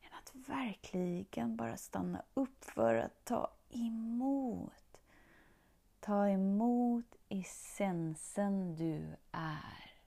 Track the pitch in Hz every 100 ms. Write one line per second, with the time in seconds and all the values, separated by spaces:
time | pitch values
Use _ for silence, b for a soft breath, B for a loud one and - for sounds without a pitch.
0 | - - - 262 262 269 254 190 - 185
1 | 180 175 190 - 233 226 117 - - 185
2 | 180 175 - - 269 - - - 113 113
3 | - - - 240 - - _ 240 233 226
4 | 226 233 262 277 262 190 - - _ -
5 | b b b b b b b b _ _
6 | - 202 202 196 190 202 233 240 240 240
7 | 233 - _ 190 180 - - - 196 175
8 | 165 156 - - 202 196 180 160 165 151
9 | 156 156 - 165 160 156 - - - -